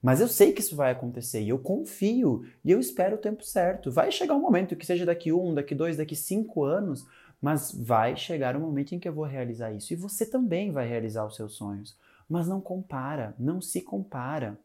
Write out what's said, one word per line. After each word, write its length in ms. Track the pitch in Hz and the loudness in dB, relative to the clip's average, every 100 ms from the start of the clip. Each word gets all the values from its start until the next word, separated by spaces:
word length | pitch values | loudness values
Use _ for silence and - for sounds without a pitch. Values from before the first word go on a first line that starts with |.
Mas 200 | 127 131 | 6 6
eu 80 | 226 | 4
sei 240 | - 202 | 8 8
que 80 | - | 8
isso 160 | - 147 | -2 2
vai 160 | 135 | 2
acontecer 480 | 127 123 123 120 113 | 2 -4 -8 -6 -2
e 60 | 107 | 0
eu 100 | 131 | 0
confio 840 | 127 202 320 - 196 240 214 117 - - | 0 -2 -4 0 2 4 4 2 -4 -6
e 60 | 143 | 4
eu 80 | 196 | 4
espero 380 | 247 - 185 214 | 4 0 0 0
o 20 | |
tempo 240 | 208 214 | -2 -6
certo. 480 | - - 180 190 - | -4 0 2 0 0
Vai 220 | - - | 2 2
chegar 220 | - 349 | 2 2
um 60 | 285 | 2
momento, 360 | 311 185 185 151 | 4 4 2 -4
que 100 | - | -2
seja 180 | 180 | 0
daqui 280 | 175 170 165 | 2 0 2
um, 200 | 170 180 | 2 2
daqui 220 | 151 143 | 0 -2
dois, 220 | 143 165 156 | -2 -2 -2
daqui 180 | 156 | -4
cinco 480 | 147 - 190 220 - | -6 -2 -2 -2 0
anos, 420 | 139 170 202 131 - - - _ | 2 2 0 -4 -8 -20 -20 _
mas 320 | 143 151 151 | 0 0 -2
vai 440 | 139 117 117 117 - | -8 2 4 4 0
chegar 400 | - 165 131 131 | -4 -2 0 -2
um 40 | |
momento 340 | 160 143 143 | -2 -2 -4
em 40 | 175 | -4
que 100 | 175 | -6
eu 40 | |
vou 120 | 151 | -4
realizar 480 | 151 135 120 113 113 | -6 -4 -6 -4 -6
isso. 200 | 107 - | -8 -8
E 40 | 170 | -8
você 300 | 196 - 220 | -6 -4 -2
também 440 | 262 247 170 202 | 0 0 0 0
vai 160 | 143 117 | -2 -2
realizar 380 | 117 113 110 | -2 -2 -4
os 120 | 107 107 | -6 -6
seus 180 | 107 | -12
sonhos. 420 | - 104 101 101 - _ _ _ | -8 -8 -8 -12 -20 _ _ _
Mas 180 | 170 170 | -2 0
não 140 | 190 | -2
compara, 760 | 190 185 185 139 131 151 110 - | -4 -8 -6 -8 -6 -6 -6 -4
não 220 | 127 180 | -2 -2
se 200 | 175 - | -4 -6
compara. 760 | - 196 - 135 127 151 117 104 | -6 -8 -6 -8 -6 -6 -6 -10